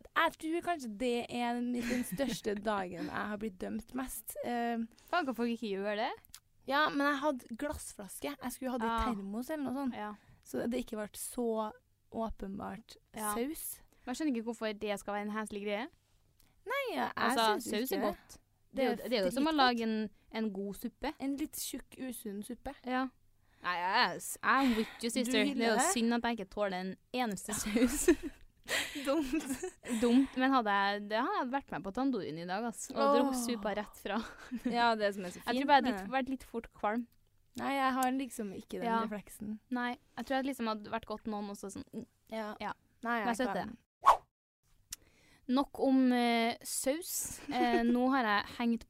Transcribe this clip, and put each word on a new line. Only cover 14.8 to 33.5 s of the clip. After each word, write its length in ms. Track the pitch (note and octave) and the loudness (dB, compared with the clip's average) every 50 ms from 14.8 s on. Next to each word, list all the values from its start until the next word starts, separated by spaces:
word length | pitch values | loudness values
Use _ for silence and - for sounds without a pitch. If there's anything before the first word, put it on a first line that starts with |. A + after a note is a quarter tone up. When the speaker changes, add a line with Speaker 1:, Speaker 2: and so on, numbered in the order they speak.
| A3 G#3 G3+ G3 | -2 -4 -4 -4
Speaker 2:
skal 140 | - - G3+ | -4 -4 -4
være 120 | G#3 G#3 G#3+ | -4 -4 -4
en 20 | |
heslig 300 | G#3 G#3+ G#3+ G3+ - G#3 G3 | -4 -4 -4 -6 -6 -6 -4
greie. 240 | G#3 G#3 G3+ B3 E4+ - _ _ _ _ _ _ _ _ _ _ - _ _ - | -4 -2 -4 -4 -6 -10 _ _ _ _ _ _ _ _ _ _ -20 _ _ -6
Speaker 1:
Nei, 160 | F#4+ A#4+ C#5 C#5 A#4+ | -4 -2 -2 -2 -2
jeg, 80 | F4+ C#4 | -2 -2
jeg 140 | A#3+ B3 - | -2 -2 0
Speaker 2:
Altså, 320 | - G#3+ G#3+ B3 C#4+ - | 0 0 2 2 4 4
Speaker 1:
synes 200 | D#4 G#4 F4 A#3+ | 4 2 2 0
jo 60 | G#3+ | -2
Speaker 2:
saus 200 | G#3+ G#3 B3 C4 | -2 -2 -2 0
Speaker 1:
ikke 40 | C#4+ | -2
Speaker 2:
er 60 | D4 | 0
Speaker 1:
det. 100 | B3 G#3 | 0 0
Speaker 2:
godt. 260 | F#3 - - - - - _ _ _ _ _ _ - | -2 -4 -8 -20 -20 -20 _ _ _ _ _ _ -2
Speaker 1:
Det 100 | - C4+ | 0 2
er 0 | |
Speaker 2:
Det 0 | |
er 60 | A#3 | 2
jo, 200 | G#3 - - G#3+ | 2 0 -2 0
det 80 | A#3+ A#3 | 2 2
er 40 | C#4+ | 2
jo 80 | C4+ | 2
som 120 | - C4+ C#4 | 2 2 2
å 80 | D#4+ | 4
Speaker 1:
dritgodt. 100 | D#4+ D4 | 4 6
Speaker 2:
lage 200 | C4+ B3 B3 A#3 A3+ | 6 6 4 4 2
en, 260 | A3+ A3 G#3+ A3 G3+ - _ _ _ | 0 0 0 -2 -4 -6 _ _ _
en 220 | - A3 A3 A3 F#3+ | -6 -4 -2 -2 -2
god 220 | F#3+ G3+ G3+ G3 | -4 -6 -6 -6
suppe. 380 | - - A#3+ - - - B3 - - | -6 -8 -10 -8 -6 -6 -6 -4 -4
Speaker 1:
En 160 | C4 C4+ C#4 C4+ | -4 -4 -2 -2
litt 180 | D#4 - - | -4 -6 -6
tjukk, 420 | - - - - C4 - - - - | -6 -6 -6 -6 -8 -10 -12 -12 -10
usunn 440 | C4 C4 A#3+ - - G#3+ G3 G3+ G#3 | -8 -8 -8 -8 -8 -8 -8 -8 -8
suppe. 320 | - B3 - - C4 C#4+ - | -8 -10 -10 -10 -10 -12 -10
Speaker 2:
Ja. 240 | - B3 B3+ B3+ C4 C4 - _ _ _ _ _ _ _ _ _ - | -6 -2 -2 0 0 -2 -4 _ _ _ _ _ _ _ _ _ -4
Nei, 120 | F3+ F3+ E3+ | -2 -2 0
jeg 200 | F3 F3+ G3 A#3 | 0 2 4 4
er 180 | B3 F#3+ B2+ D#3 | 4 4 4 0
s-, 200 | - - - - | -6 -8 -8 -2
I'm 320 | - - A3+ C4 C#4 C4 A#3 | 4 4 6 6 6 6 4
with 160 | G#3+ A3 - | 4 2 -2
you, 120 | - - | -4 -4
Speaker 1:
Du 80 | - A#3 | -4 -2
Speaker 2:
sister. 220 | A3+ C4 B3 A#3 | 0 0 2 2
Det 80 | C4 G#3+ | 4 4
er 60 | G#3 | 4
jo 80 | C#4+ C#4 | 4 2
Speaker 1:
hyller 220 | A#3 A3+ A3+ A3 | 2 4 4 4
det. 140 | G#3+ C4+ E4+ F#4+ | 4 4 4 4
Speaker 2:
synd 200 | A#3+ A3+ A#3 A#3 | 4 4 2 2
at 100 | A#3+ A#3 | 2 2
jeg 140 | A#3 A#3+ G#3+ | 0 -2 -2
ikke 100 | F#3+ - | -6 -6
tåler 280 | - A3 G#3 G3 F#3+ F3+ | -4 -2 -2 -2 -2 -4
en 140 | F#3 F#3+ F#3 - _ _ | -6 -6 -8 -10 _ _
eneste 420 | - B3 B3+ A#3 G3+ F#3 - - G#3 | -4 -2 -2 -2 -2 -4 -6 -4 -4
saus. 520 | - - G#3+ G#3 B3 C4 A#3+ B3 D4 - - | -4 -2 2 4 4 4 4 4 4 6 4
<laughs> 960 | D#4 - - D#4 - - - - _ _ - - - - - - - D4 C4+ | 4 4 2 -8 -10 -12 -20 -20 _ _ -6 -2 -2 -2 -2 -2 -6 -4 0
Speaker 1:
Dumt. 480 | C#4 C4+ E4 D4 C4 B3+ D#4 - C4 C4+ - - F#4 - - - - B3 | 2 2 2 2 0 0 -2 -2 -2 -4 -6 -6 -8 -10 -10 -6 -4 0
Speaker 2:
Dumt, 400 | A3 A#3 A#3+ A#3 C4 C#4 C4 - B3+ | 2 4 6 8 8 6 6 4 2
men 140 | B3+ C4+ C4+ | 2 4 4
hadde 160 | C4 A3+ G#3 | 4 4 4
jeg, 300 | G3+ G3+ G3 G3 G3+ G#3 G#3 G#3 | 4 4 4 2 2 0 -2 -2
det 80 | G#3+ A3 | -2 0
hadde 180 | B3+ F4 G#4+ G4 | 0 0 0 0
jeg 120 | D4+ B3+ | -2 -2
vært 200 | B3 C#4 - - | -2 -4 -4 -4
med 120 | - D3+ D#3+ | -8 -6 -6
på 80 | G3 F#3+ | -6 -2
tandorien 440 | A#3+ C4 C#4 B3+ G#3+ E3+ A2+ D3+ D#3+ | 0 0 0 0 0 -2 -4 -6 -6
i 80 | E3+ | -6
dag, 180 | F3+ F3+ G3+ A#3 | -4 -4 -2 -2
ass. 220 | A#3+ - - - - | -4 -6 -6 -8 -6
Og 80 | C4+ - | 0 2
Speaker 1:
Åh. 160 | C#4 C#4 C#4+ | 4 6 6
Speaker 2:
drukket 260 | C#4+ C#4+ C#4 C4 B3 | 6 4 4 2 0
suppa 320 | A#3+ A#3 | -2 -2